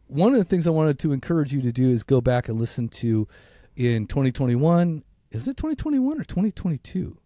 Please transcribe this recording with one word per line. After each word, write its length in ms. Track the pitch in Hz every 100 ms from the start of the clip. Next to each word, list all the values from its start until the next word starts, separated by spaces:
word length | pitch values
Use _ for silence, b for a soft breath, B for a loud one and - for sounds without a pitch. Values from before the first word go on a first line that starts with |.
| -
one 240 | 135 202
of 60 | 269
the 60 |
things 220 | 185 185 165
I 40 |
wanted 280 | 160 156 139
to 120 | 160
encourage 400 | 135 - 170 143
you 100 | 139
to 80 | 123
do 180 | 120 127
is 140 | 120
go 180 | - 131
back 280 | 120 123 120
and 100 | 110
listen 300 | 117 - 113
to 400 | - 117 110 107 b b b b -
in 320 | 120 117 107
twenty 240 | 139 135
twenty-one. 720 | 123 127 120 156 170 175 156 - _ _
Is 160 | 110 175
it 100 | 269
twenty 200 | 311 294
twenty-one 440 | 311 285 254 311
or 40 |
twenty 260 | - - 208
twenty-two? 680 | - 185 147 - - 120 -